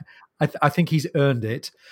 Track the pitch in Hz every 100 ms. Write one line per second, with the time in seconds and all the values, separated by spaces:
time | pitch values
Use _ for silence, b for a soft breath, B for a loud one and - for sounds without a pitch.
0 | - B B - 151 - 147 - 170 156
1 | 139 160 139 123 107 123 - _ B